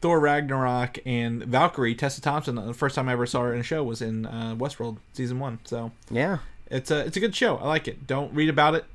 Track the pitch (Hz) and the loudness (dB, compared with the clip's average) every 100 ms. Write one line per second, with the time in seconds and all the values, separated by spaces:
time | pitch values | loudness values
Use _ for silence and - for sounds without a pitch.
0 | 170 165 147 147 143 135 127 123 123 - | 2 4 6 4 2 0 2 0 -2 -4
1 | 127 120 117 117 123 127 170 143 117 117 | -2 -2 0 -4 0 4 4 4 0 0
2 | 139 - 147 147 147 120 107 120 143 139 | -2 -2 -2 -2 -2 -4 -6 -2 -2 0
3 | 131 120 120 127 123 120 120 156 127 113 | 0 0 0 0 0 0 -2 -2 -2 -4
4 | 113 110 110 113 113 113 127 - 117 107 | -4 -4 -4 -6 -6 -4 -4 -4 -8 -8
5 | - - 123 127 135 113 - 120 113 - | -12 -6 -4 -4 -6 -8 -8 -6 -6 -10
6 | - 113 165 180 - - - 131 - 151 | -4 0 2 0 -6 -14 -6 -6 0 0
7 | 160 190 214 - 233 135 139 156 - - | 0 0 0 2 2 2 0 0 -2 -8
8 | 131 135 143 143 156 147 151 160 - | -4 -4 -2 2 4 6 6 4 -2